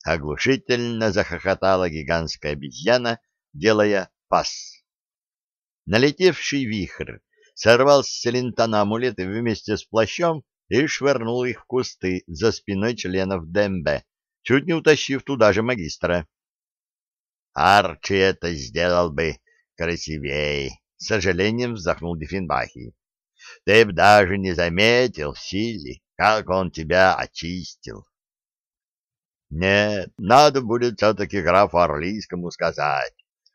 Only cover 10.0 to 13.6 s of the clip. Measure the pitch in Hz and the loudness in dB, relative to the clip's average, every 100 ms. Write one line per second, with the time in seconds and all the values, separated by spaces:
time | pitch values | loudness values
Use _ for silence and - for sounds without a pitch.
10 | 107 - 170 156 - _ - 117 151 - | 0 0 -2 -2 -8 _ -2 0 0 0
11 | 135 131 113 123 123 107 - 127 120 - | -2 0 -2 -2 -4 -6 -4 -4 -4 -6
12 | 92 90 - 78 110 - - 98 113 - | -4 -4 -6 -2 -2 -2 -4 -4 -2 -4
13 | 92 95 95 95 80 98 | -4 -4 -2 -4 -4 -2